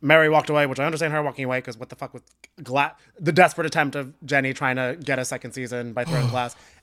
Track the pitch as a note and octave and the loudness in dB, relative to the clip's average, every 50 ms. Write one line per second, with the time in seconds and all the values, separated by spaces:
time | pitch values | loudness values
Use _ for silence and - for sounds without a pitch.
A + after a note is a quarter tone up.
0 | - C#3 D#3 D#3+ D#3+ D#3 D#3 D#3 C#3+ - D3+ D3+ D3 C#3 C3 C3+ C#3 D#3+ D#3+ D3+ | 2 6 6 6 8 6 4 4 2 2 2 2 2 2 0 -2 -2 -2 -2 -2
1 | E3 D#3 D3 D#3 D3 C#3+ B2+ - C3+ B2+ B2+ B2+ B2+ - A#2+ A2+ B2+ - - - | -2 -2 -2 -2 -2 -4 -4 -6 -4 -4 -2 -4 -4 -6 -12 -14 -14 -16 -14 -14
2 | C#3+ C3 - B2 - _ _ _ - _ _ - D3+ A#2+ B2 C#3 C#3+ D#3 - _ | -14 -14 -14 -18 -20 _ _ _ -20 _ _ -18 -10 -2 0 0 0 0 -2 _
3 | _ _ _ - F3 D#3 D#3+ C#3+ F3+ D#3+ - - E3 D#3+ - E3+ D3+ C#3+ C3 C#3+ | _ _ _ -4 -4 2 6 6 6 6 4 0 -4 -2 0 0 0 0 -2 -6
4 | C#3 B2+ D3+ _ - C3+ C#3+ C#3 C3 C3+ C3 - D3 C3 B2+ B2+ C3 B2 C3 F3 | -8 -8 -12 _ -6 0 0 0 2 0 -2 -2 -2 -2 -2 0 -2 -4 -4 -6
5 | D3+ D3 C#3 C3 B2+ - C#3 B2+ - A#2+ A2 C3+ B2+ A#2+ B2 B2 A#2+ A#2+ A2+ B2 | -4 -4 -2 -2 -2 -4 -6 -8 -10 -12 -12 -10 -10 -8 -8 -8 -8 -6 -4 -4
6 | B2 E3 D#3+ D3 C3+ B2 A#2 B2+ B2 A#2+ - - - - _ _ | -4 -2 0 0 0 0 0 -2 -4 -4 -8 -14 -20 -20 _ _